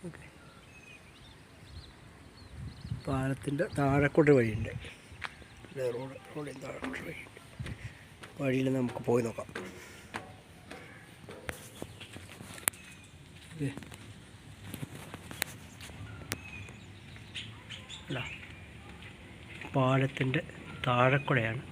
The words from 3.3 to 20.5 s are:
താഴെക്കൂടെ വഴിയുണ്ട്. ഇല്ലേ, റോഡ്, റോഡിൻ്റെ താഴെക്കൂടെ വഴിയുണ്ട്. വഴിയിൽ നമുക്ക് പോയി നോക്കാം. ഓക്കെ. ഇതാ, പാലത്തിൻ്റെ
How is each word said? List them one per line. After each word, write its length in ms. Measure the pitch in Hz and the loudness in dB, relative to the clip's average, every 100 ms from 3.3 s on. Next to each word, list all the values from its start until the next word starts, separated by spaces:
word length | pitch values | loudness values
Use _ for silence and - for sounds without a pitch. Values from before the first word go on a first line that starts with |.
| 135 - 143 175 - | 0 0 2 0 4
താഴെക്കൂടെ 540 | 143 139 143 - 147 139 | 6 8 8 10 12 12
വഴിയുണ്ട്. 340 | 113 107 - - - - - - - - - - - | 10 4 -2 -4 -10 -14 -16 -10 -10 -10 -18 -16 -12
ഇല്ലേ, 160 | 139 127 120 | 0 0 0
റോഡ്, 200 | 131 135 - | -4 -8 -10
റോഡിൻ്റെ 280 | 160 143 131 165 | -8 -6 -8 -8
താഴെക്കൂടെ 360 | 131 131 127 - | -6 -4 -4 -6
വഴിയുണ്ട്. 340 | 156 - - - - - - - - - - - - | -10 -12 -16 -18 -8 -8 -6 -8 -12 -18 -16 -16 -2
വഴിയിൽ 280 | 135 131 131 131 | 2 4 4 4
നമുക്ക് 260 | 123 113 120 | 2 0 4
പോയി 140 | 120 113 | 6 6
നോക്കാം. 220 | 110 - - - - - - - - - - - - - - - - - - - - - - - - - - - - - - - - - - - - - - - - - | -2 -6 -8 -8 -10 -14 -16 -10 -10 -10 -16 -18 -20 -14 -14 -14 -16 -18 -18 -16 -10 -10 -10 -12 -12 -12 -12 -14 -14 -14 -16 -14 2 2 2 -16 -16 -18 -18 -16 -16 -14
ഓക്കെ. 160 | 160 139 - - - - - - - - - - - - - - - - - - - - - - - - - - - - - - - - - - - - - - - - - - - - | -2 -2 -2 -10 -12 -12 -14 -16 -16 -16 -14 -10 -8 -8 -10 -12 -12 -12 -6 -6 -6 -14 -14 -12 -10 -10 -10 -6 -6 -6 -10 -12 -14 -16 -16 -16 -16 -12 -10 -10 -12 -12 -12 -12 -14 -6
ഇതാ, 140 | 135 - - - - - - - - - - - - - - - 139 | -4 -4 -8 -12 -14 -14 -16 -14 -14 -14 -14 -16 -16 -14 -12 -2 4
പാലത്തിൻ്റെ 640 | 131 135 135 - 131 127 - | 6 6 4 2 2 2 -2